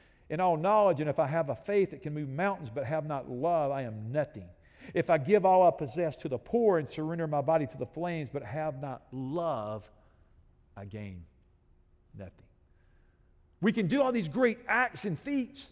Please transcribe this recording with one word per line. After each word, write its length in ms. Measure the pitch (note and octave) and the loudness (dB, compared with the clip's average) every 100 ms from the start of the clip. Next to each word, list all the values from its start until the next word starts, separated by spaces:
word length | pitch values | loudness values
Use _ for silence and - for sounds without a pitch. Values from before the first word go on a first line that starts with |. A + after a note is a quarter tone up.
| _ _ _ | _ _ _
and 100 | D#3+ | 0
all 160 | F#3 D#3 | 2 2
knowledge, 440 | F#3 G#3+ G3+ C#3+ | 4 6 6 4
and 100 | D3+ | 0
if 80 | C#3 | 0
I 80 | C#3 | 0
have 240 | E3 D3 | 0 -2
a 40 | |
faith 360 | A#2+ - G3+ F#3 | -4 0 0 0
that 120 | C#3+ | -2
can 120 | D#3 | -8
move 140 | D3+ C#3+ | -6 -6
mountains, 420 | C#3 G3 F#3 B2+ | -2 -2 -2 -6
but 100 | A2+ A#2 | -6 -2
have 180 | D#3 | -2
not 260 | D3+ C#3+ - | -2 -6 -6
love, 400 | B2 E3 E3+ C#3 | -2 0 2 0
I 120 | C#3 | -2
am 280 | B2 G#2+ A2 | -4 -6 -4
nothing. 380 | D3 C#3+ G#2+ F2 - _ _ - | -2 -2 -6 -16 -20 _ _ -4
If 160 | F3 E3 | -2 2
I 80 | D#3+ | 2
give 260 | C3+ G#3 | 4 4
all 180 | F#3 F#3 | 8 8
I 80 | F3 | 8
possess 460 | - C#3+ D3+ E3 - | 6 -2 -2 -4 -4
to 100 | D#3 | -6
the 100 | B2 | -6
poor 400 | - A#3 A3 E3+ | -2 2 4 4
and 100 | C#3 | 0
surrender 380 | - D#3 E3+ D#3+ | -4 -4 -2 -2
my 160 | D3 | 0
body 240 | C#3 D#3+ C#3+ | 2 2 2
to 100 | C3+ | -4
the 100 | B2 | -10
flames, 440 | D#3 F3 E3 D3 | -6 -4 -4 -6
but 100 | C#3+ | -8
have 380 | A#2 D3 D#3 C3+ | -6 -6 -6 -6
not 220 | C#3 B2+ - | -8 -10 -10
love, 760 | B2+ C3 E3 E3+ B2 G#2+ G#2+ - _ _ _ _ _ _ _ _ - | -8 -6 -4 -2 -2 -4 -8 -10 _ _ _ _ _ _ _ _ -16
I 100 | G2+ | -12
gain 380 | G#2 G2+ F#2 D#2+ _ _ _ _ _ _ _ _ D3+ | -12 -12 -12 -16 _ _ _ _ _ _ _ _ -16
nothing." 160 | - - - _ _ _ _ _ _ _ _ _ _ _ | -16 -18 -20 _ _ _ _ _ _ _ _ _ _ _
We 120 | G#3 | 0
can 160 | A3+ F3 | 2 0
do 140 | C#4 | 2
all 100 | C4 | 2
these 160 | A#3+ D#3+ | 0 -2
great 300 | F#3+ A#3+ A3 - | 0 2 0 0
acts 360 | A3+ B3+ - | 0 0 -2
and 140 | G#3 D3+ | -6 -6
feats, 480 | C#4 C#4+ A#3+ - - | -4 -4 -4 -10 -20